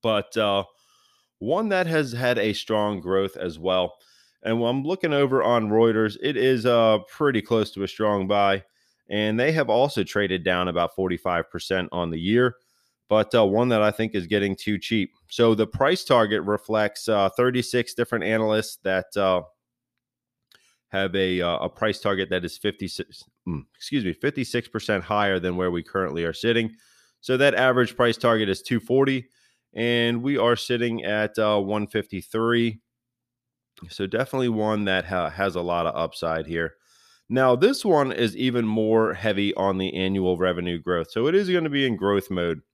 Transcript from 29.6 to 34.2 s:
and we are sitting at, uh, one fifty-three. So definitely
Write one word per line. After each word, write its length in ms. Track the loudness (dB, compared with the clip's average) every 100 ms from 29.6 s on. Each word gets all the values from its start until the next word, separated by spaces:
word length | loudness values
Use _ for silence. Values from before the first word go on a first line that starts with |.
| _
and 500 | -4 0 2 0 0
we 140 | -2 0
are 180 | 2 0
sitting 480 | 0 -2 -2 -4
at, 340 | -4 -2 -2 0
uh, 220 | 0 0
one 280 | 0 -4 -2
fifty-three. 960 | -4 -6 -10 -6 -2 0 2 0 -4 _ _ _ _ _ _ _ _ _ -20 -20
So 160 | -8 -4
definitely 440 | -2